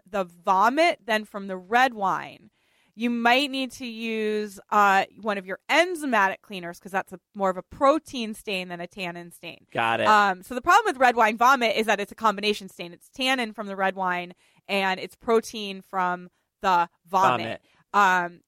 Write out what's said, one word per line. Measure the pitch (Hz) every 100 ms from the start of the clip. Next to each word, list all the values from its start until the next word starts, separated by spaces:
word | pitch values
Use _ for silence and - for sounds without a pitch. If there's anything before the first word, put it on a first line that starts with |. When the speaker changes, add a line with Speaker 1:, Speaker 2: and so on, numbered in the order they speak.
| -
Speaker 1:
the | 202 180
vomit | 175 208 190 220 285 339 - -
than | 214
from | 208 202 196
the | 185
red | 185 240 262
wine, | 220 190 151 139 - - _ _ _ _ -
you | 240
might | 240 233 254 285
need | 269 254
to | - 247
use, | 220 226 220 214 214 208 190 -
uh, | 208 202 196 - -
one | 214 202
of | 185
your | - -
enzymatic | 285 359 339 294 226 190 -
cleaners | - 190 170 170
'cause | 196
that's | 185 -
a, | 180 _
more | 208 196
of | 185
a |
protein | - - 277 311 - 254 220 220
stain | - 185 180
than | 175
a | 175
tannin | - 175 175 175
stain. | - 170 - _
Speaker 2:
Got | 131 113 113
it. | -
Speaker 1:
Um, | 214 202 190
so | -
the | 247
problem | 339 392 440
with | 269
red | 254 233
wine | 214 220
vomit | 240 269 233 -
is | 220
that | 202
it's | 202
a | -
combination | 220 196 208 208 190
stain. | - 175
It's | 170 _
tannin | - 262 262 220
from | 214 202
the | 196
red | 190 190
wine | 185 175 180 - _ _ -
and | 196 190 185
it's | 175 -
protein | - 226 - 226 202 190
from | - 190 180 180 180 _ _ _
the | 196 175 170 _ _
vomit. | 190 190 -
Speaker 2:
Vomit. | 113 104 _ _ _ 202
Speaker 1:
Um, | 196 185 175 175